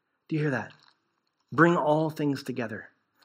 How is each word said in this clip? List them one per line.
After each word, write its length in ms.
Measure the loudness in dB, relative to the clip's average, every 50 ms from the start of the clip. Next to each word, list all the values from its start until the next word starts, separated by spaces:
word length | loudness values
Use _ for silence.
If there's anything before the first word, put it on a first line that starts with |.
| _ _ _ _ _ -6
Do 80 | -4
you 60 | -4
hear 100 | -2 -2
that? 220 | -2 -4 -6 -8 -14 _ _ _ _ _ _ _ _ _ _ _ _ _ _ _
Bring 260 | 2 4 6 6 6 4
all 320 | 2 2 2 2 2 0
things 320 | -2 -2 -2 -2 -2 -4
together. 480 | -6 -8 -6 -6 -6 -8 -8 -12 -14 -16 _ _ _ _ _ _ _